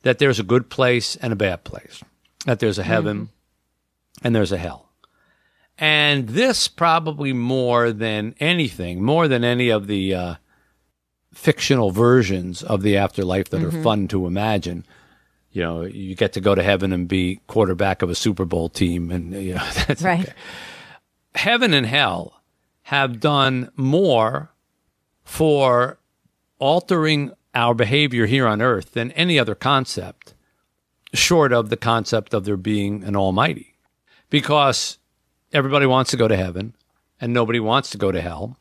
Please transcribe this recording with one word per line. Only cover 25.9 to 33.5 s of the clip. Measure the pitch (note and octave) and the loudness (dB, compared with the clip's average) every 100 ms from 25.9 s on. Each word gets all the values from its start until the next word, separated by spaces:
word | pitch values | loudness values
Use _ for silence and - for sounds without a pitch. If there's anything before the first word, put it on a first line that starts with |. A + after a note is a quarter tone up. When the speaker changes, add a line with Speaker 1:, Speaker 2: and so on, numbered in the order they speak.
| - _ _ _ _ _ _ | -6 _ _ _ _ _ _
Speaker 1:
altering | C3+ E3+ - F3 D#3 D3+ C#3 - _ A#2+ | 0 0 2 0 2 0 -2 -10 _ 0
our | A#2+ | 2
behavior | A#2 G#2+ C#3 D3 B2 A2 | 2 2 2 2 2 2
here | C3+ A#2+ | 2 2
on | G#2+ | 2
earth | B2 G#2+ - | 2 0 -2
than | A#2+ A#2+ | -6 -4
any | D#3 F3 D#3 | -2 0 2
other | A2 G2+ | 0 -2
concept, | C3 C#3 C3 - F#2 - - _ _ _ _ _ _ _ - | 0 0 -2 -8 -10 -16 -20 _ _ _ _ _ _ _ -8
short | - - F3 C#3+ | -2 2 4 4
of | A#2+ G#2+ | 2 0
the | A2 | -4
concept | A#2 A2+ G2+ A2+ G2+ | 0 -2 0 -4 -2
of | A2 F#2+ | -4 -2
there | G2 | -4
being | G2 G#2 G2+ G#2 | -2 -2 -2 -6
an | G2 G2+ | -4 0
almighty. | F#2+ F#2+ D3+ | 2 2 0